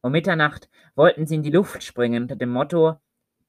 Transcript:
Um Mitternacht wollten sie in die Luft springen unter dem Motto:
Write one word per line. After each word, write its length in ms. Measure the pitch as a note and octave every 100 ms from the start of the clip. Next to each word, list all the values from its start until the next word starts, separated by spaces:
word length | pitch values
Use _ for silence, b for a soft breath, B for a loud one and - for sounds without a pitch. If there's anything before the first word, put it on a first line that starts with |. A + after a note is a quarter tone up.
Um 120 | B2
Mitternacht 540 | D3+ F3 E3 D3+ - _ b b -
wollten 320 | E3 D#3 D#3
sie 80 | D#3
in 80 |
die 80 | D3
Luft 320 | D#3+ G3+ -
springen 400 | - - A#2+ A#2
unter 120 | A#2+ B2
dem 140 | B2
Motto: 460 | B2 C#3+ E3+ D#3+ D#3 _ _ _ _